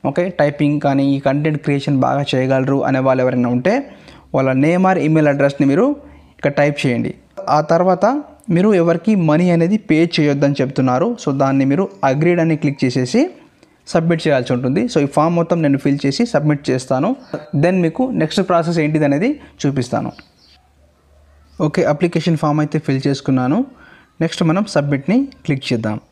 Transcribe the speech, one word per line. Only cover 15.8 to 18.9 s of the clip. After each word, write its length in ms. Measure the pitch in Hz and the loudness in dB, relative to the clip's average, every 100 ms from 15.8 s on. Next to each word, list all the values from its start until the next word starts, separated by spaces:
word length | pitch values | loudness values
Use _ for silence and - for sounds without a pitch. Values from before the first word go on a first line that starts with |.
ఫిల్ 160 | 143 139 | 0 -2
చేసి 180 | 139 135 240 | -2 -2 -2
సబ్మిట్ 300 | 151 151 143 - | 0 0 -2 -2
చేస్తాను. 380 | 127 - 131 170 262 - - - 139 | -4 -2 -2 -2 -4 -8 -14 -6 0
Then 140 | 170 185 | 0 2
మీకు 180 | 165 160 254 190 | -2 -2 -4 -2
నెక్స్ట్ 180 | 156 - 180 | -2 -2 0
ప్రాసెస్ 280 | 170 165 170 | 0 0 -2
ఏంటిది 220 | 151 | 0